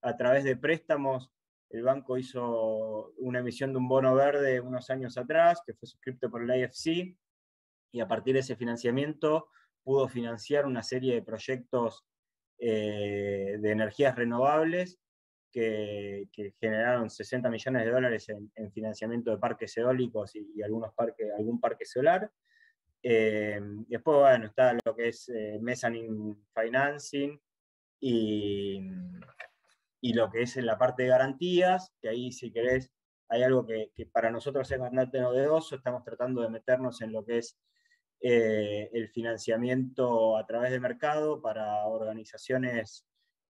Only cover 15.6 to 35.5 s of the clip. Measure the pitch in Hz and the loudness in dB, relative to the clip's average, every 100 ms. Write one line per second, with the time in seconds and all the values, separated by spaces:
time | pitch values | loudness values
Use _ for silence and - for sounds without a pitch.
15.6 | 113 107 104 104 101 101 98 - 101 - | -2 -2 -4 -6 -8 -8 -10 -10 -12 -4
16.6 | 113 110 120 123 110 - 107 127 120 113 | -2 2 2 2 0 -6 -6 -2 -2 -2
17.6 | 131 127 113 123 127 113 - 104 104 - | -2 0 2 4 2 0 -4 -12 -12 -12
18.6 | 107 107 107 104 110 120 117 107 120 117 | -12 -8 -6 -6 -4 -4 -2 0 0 -2
19.6 | 107 - 120 131 123 110 104 107 101 107 | -8 -2 0 2 0 -4 -8 -10 -14 -8
20.6 | 104 113 113 - 117 - 107 104 107 120 | -4 -4 -6 -2 -2 -2 -6 -4 -2 0
21.6 | 120 120 - 123 147 185 208 _ _ _ | -2 -2 -6 0 4 4 0 _ _ _
22.6 | _ _ _ _ 123 113 110 107 104 104 | _ _ _ _ 2 4 4 2 -2 -4
23.6 | 101 104 113 117 - 147 139 123 110 - | -8 -12 -8 -4 2 6 8 6 4 4
24.6 | 127 120 117 113 117 117 - 117 107 107 | 4 4 -2 -2 -2 -4 -8 -6 -6 -6
25.6 | 117 123 120 117 113 110 107 104 _ - | -4 -4 -4 -4 -6 -6 -8 -10 _ -4
26.6 | 117 127 143 147 143 143 143 147 _ _ | -2 2 0 -2 -6 -4 -4 -6 _ _
27.6 | _ _ _ _ 135 117 107 104 101 101 | _ _ _ _ 0 2 2 0 -2 -4
28.6 | 98 98 95 95 180 180 - - - _ | -4 -6 -8 -10 -12 -14 -20 -20 -20 _
29.6 | _ _ _ _ 123 117 107 113 123 131 | _ _ _ _ 0 2 0 0 -4 -2
30.6 | 117 107 127 127 127 127 135 135 180 180 | -2 2 2 2 4 6 4 0 0 4
31.6 | 180 185 - _ 113 117 123 127 117 107 | 4 2 -2 _ -6 -4 -6 -10 -8 -2
32.6 | 120 131 131 _ _ _ - 117 127 131 | 2 2 -2 _ _ _ -2 2 4 4
33.6 | 113 110 110 - 110 117 113 117 143 135 | 2 -2 -6 -10 -4 0 0 0 -2 -4
34.6 | 131 131 123 127 127 131 123 127 143 | -2 -4 -2 0 0 2 0 2 4